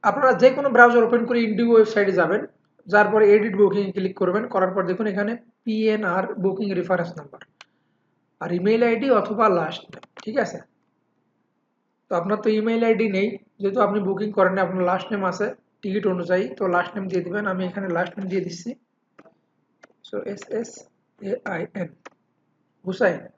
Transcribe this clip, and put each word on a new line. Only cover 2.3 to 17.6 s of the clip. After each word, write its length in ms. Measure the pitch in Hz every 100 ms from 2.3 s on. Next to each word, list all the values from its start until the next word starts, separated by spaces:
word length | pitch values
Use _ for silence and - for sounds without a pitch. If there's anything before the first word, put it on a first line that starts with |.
| 202 - _ _ _ -
যার 180 | 208 208
পরে 120 | 214 208
এডিট 200 | 214 220 190
বুকিং 240 | 202 202 196 190
ক্লিক 180 | 185 -
করবেন, 240 | 180 202 240
করার 180 | - 185
পর 80 | 190 180
দেখুন 160 | 185 214
এখানে 200 | 196 208 240 _ _
পিএনআর 600 | - 220 220 214 196 180 190 -
বুকিং 240 | 190 - 202 180
রেফারেন্স 340 | 175 180 165 160
নাম্বার 220 | 143 - - _ - _ _ _ _ _ _ _
আর 100 | 165 175
ইমেইল 240 | 196 226 233
আইডি 180 | 226 269 220
অথবা 240 | - 214 220 175
লাস্ট 240 | 156 - -
নেম, 140 | - - -
ঠিক 120 | - 254
আছে? 140 | 202 - - _ _ _ _ _ _ _ _ _ _ _ _ _ _
তো 40 | 180
আপনার 180 | 175 208
তো 40 | 220 214
ইমেইল 220 | 220 233 226
আইডি 180 | 226 226 190
নেই, 120 | 208 - _ _
যেহেতু 180 | 196 196 202
আপনি 120 | 208 190
বুকিং 200 | 190 214 202
করেন 140 | 180
না, 60 | 190 180
আপনার 180 | 185 180
লাস্ট 180 | 185 -
নেম 100 | 208 185
আছে 160 | 175 202 - _ _
টিকিট 220 | 202 202 -
অনুযায়ী, 300 | 185 170 185 240 -
তো 40 | 190
লাস্ট 160 | 175 175
নেম 100 | 208 190
দিয়ে 140 | 185 170
দিবেন। 180 | 202 202
আমি 100 | 185